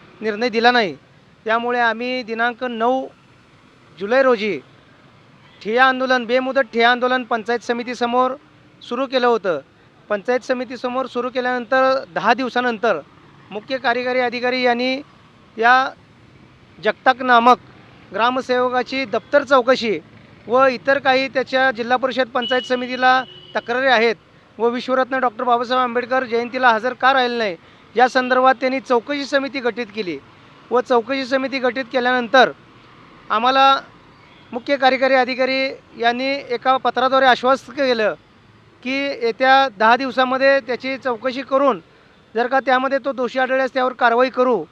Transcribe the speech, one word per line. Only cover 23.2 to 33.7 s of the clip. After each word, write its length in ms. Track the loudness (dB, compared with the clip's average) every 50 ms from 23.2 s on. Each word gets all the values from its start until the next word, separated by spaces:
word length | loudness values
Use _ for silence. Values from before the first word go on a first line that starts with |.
| 0 -4 -14 -20 -16 -10 -10
तक्रारी 300 | -8 -6 -4 -4 -2 2
आहेत 280 | 2 2 4 2 2 0 -4 _ _ _ -20 _ _ _ -2
व 100 | -2 -2
विश्वरत्न 500 | -2 -2 -4 -2 -2 -2 0 -2 -2 -2
डॉक्टर 260 | -2 -2 -2 -2 -2
बाबासाहेब 380 | 0 0 0 0 -2 -2 0
आंबेडकर 420 | 0 0 -2 -4 -4 -2 -2 -2 -2
जयंतीला 440 | -2 -4 -4 -4 -4 -4 0 2 2
हजर 240 | 2 2 0 -4
का 200 | -4 0 2 2
राहिले 260 | 2 2 2 0 0 -2
नाही 180 | -4 -4 -6 -8 -14 -20 -20 -20 -18 -4 2
या 120 | 2 2 4
संदर्भात 460 | 4 0 0 2 2 4 4 4 4
त्यांनी 260 | 2 0 -2 -2 -2
चौकशी 440 | -2 0 0 0 0 -2 -6 -6 -4
समिती 360 | -2 -2 -2 -2 -2 -6 -4
गठीत 260 | -4 -4 -4 -4 -8 -8 -8
केली 240 | -8 -8 -6 -8 -10 -12 -18 -20 -20 -20 -20 -20 -20 -8 -2
व 100 | -2 -2
चौकशी 440 | 0 2 0 0 0 0 -4 -4 -4
समिती 340 | -2 -2 -2 -2 -2 -4 -2
गठीत 260 | -4 -2 -4 -4 -6 -4
केल्यानंतर 580 | -4 -2 0 0 0 0 0 2 4 4 4 4 2 -6 -18 -20 -20 -20 -20 -20 -20 -20 -20 -20 -20 -16 -8 -4
आम्हाला 500 | -4 0 0 2 2 4 4 4